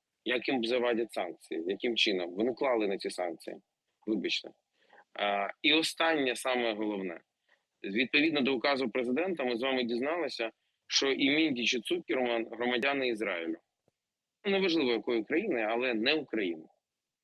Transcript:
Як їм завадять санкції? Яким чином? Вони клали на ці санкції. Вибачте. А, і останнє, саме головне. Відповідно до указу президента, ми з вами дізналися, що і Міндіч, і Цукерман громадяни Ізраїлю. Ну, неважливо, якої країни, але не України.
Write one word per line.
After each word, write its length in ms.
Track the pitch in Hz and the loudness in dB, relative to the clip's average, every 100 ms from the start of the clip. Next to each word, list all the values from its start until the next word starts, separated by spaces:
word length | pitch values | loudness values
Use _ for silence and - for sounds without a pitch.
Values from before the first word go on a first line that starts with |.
| _ _ - | _ _ -4
Як 220 | 123 127 | -2 0
їм 180 | 135 113 | 0 2
завадять 480 | 123 120 113 113 | 2 2 2 0
санкції? 500 | - 90 - - 82 85 | -4 -6 -8 -8 -6 -4
Яким 280 | 98 123 110 | -2 0 2
чином? 360 | 113 95 87 | 2 2 -2
Вони 220 | 90 120 | 0 0
клали 340 | 120 143 117 104 | 0 0 2 2
на 100 | 95 | 0
ці 120 | 98 | -4
санкції. 480 | - 87 82 - - - _ _ _ - | -4 -6 -6 -12 -14 -16 _ _ _ -4
Вибачте. 440 | 107 85 - - - _ _ _ - _ | -2 -2 -4 -6 -18 _ _ _ -20 _
А, 340 | - 101 101 98 - | -4 0 0 -2 0
і 120 | 147 | 2
останнє, 600 | 151 160 - 165 160 131 113 | 4 2 0 2 2 0 0
саме 380 | 131 123 120 | 0 0 0
головне. 480 | 104 107 101 95 85 - _ _ _ _ _ | 0 -2 -2 -4 -8 -16 _ _ _ _ _
Відповідно 580 | 101 101 131 151 160 147 | -4 -2 2 2 2 2
до 140 | 127 131 | 2 2
указу 340 | 143 135 131 | 2 2 0
президента, 540 | 131 120 127 185 170 | -2 0 0 0 0
ми 140 | 127 117 | -2 0
з 40 | |
вами 220 | 135 131 | 0 0
дізналися, 680 | 120 117 139 175 143 - 113 - _ _ _ | 0 -2 -2 -2 -4 -4 -6 -6 _ _ _
що 240 | - 139 | 0 2
і 180 | 127 135 | 2 4
Міндіч, 440 | 147 160 120 113 | 4 2 2 0
і 80 | 127 | -2
Цукерман 680 | - 175 - 135 123 117 117 | -2 -4 -2 0 0 0 -2
громадяни 560 | 110 123 123 139 139 127 | -2 0 2 2 0 0
Ізраїлю. 500 | 107 104 87 82 82 - _ _ _ _ _ _ _ 208 | -2 -2 -4 -4 -6 -10 _ _ _ _ _ _ _ -2
Ну, 60 | |
неважливо, 400 | 196 190 160 127 | 0 2 2 2
якої 320 | 113 113 120 | 0 0 -2
країни, 380 | 101 156 214 127 | 0 -2 0 0
але 320 | 107 117 127 | 0 0 0
не 200 | 113 120 | 0 2
України. 500 | 156 147 110 95 80 80 _ _ _ _ _ | 0 0 -4 -2 -4 -10 _ _ _ _ _